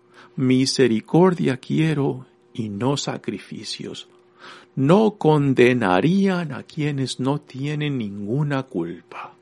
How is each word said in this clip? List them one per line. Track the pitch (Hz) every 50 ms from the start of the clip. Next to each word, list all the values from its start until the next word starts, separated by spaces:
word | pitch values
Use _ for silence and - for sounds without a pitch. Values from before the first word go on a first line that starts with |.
| _ _ _ - - - -
'Misericordia | - 131 127 127 127 135 135 - - 131 120 113 107 - - - 160 180 190 175 165 160 143 127 -
quiero | - - 139 147 156 160 151 143 139 139 139 131 127 _ _ _ _ _ -
y | - 110 107
no | 101 98 117 135 143 131
sacrificios', | - - 123 - - - 107 95 - - - - 107 - - - - - - - - _ _ _ _ _ _ _ - - - - - _ -
no | - 131 143 175 208 226 214 208 -
condenarían | - 156 151 147 143 139 127 131 123 123 127 123 113 92 90 92 107 156 185 196 196 196 185 175 170 147 131
a | 104 -
quienes | - - 160 147 147 147 135 131 120 - -
no | 123 135 143 143
tienen | - _ - 127 139 147 151 147 151 147 139 127
ninguna | 110 101 101 104 101 101 120 147 156 143 143 135 127
culpa". | - - 92 85 85 87 85 - - - - - - - _